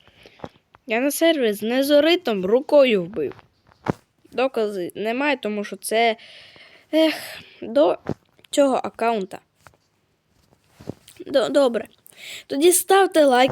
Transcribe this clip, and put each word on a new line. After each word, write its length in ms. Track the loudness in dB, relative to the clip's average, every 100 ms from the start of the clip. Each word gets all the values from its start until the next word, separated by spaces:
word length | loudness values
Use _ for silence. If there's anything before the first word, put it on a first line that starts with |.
| _ _ -20 _ -20 _ _ _ -6
Я 120 | -2
на 120 | -2
сервері 420 | 2 2 2 -2
з 80 | -2
незоритом 840 | -2 -2 2 4 4 2 -2 -4 0
рукою 580 | 0 2 4 4 2
вбив. 300 | -2 -6 -8 -10 _ _ _ _ -6 -6 _ _ _
Докази 600 | -4 -2 -2 -4 -6 -10 -8
немає, 420 | -6 -4 -2 -2
тому 260 | -4 -8
що 120 | -10 -12
це, 420 | -4 0 0 -2 -10 -20 -20 -20 -20 _ _
ех, 220 | 0 2 0 -12 -18 -20 -16
до 360 | -4 0 2 0 -8 -10 _ _ _
цього 260 | 0 0 0
аккаунта. 640 | -6 -4 -4 -2 -6 -14 _ _ _ _ _ _ _ _ _ _ _ _ _ _ -16 -16 -20 -18 -4
До-, 240 | -2 0
добре. 380 | 2 0 -2 -8 _ -20 -20 -20 -20 -8
Тоді 240 | 0 2
ставте 540 | 2 2 2 4 4 4
лайк 260 | 4 2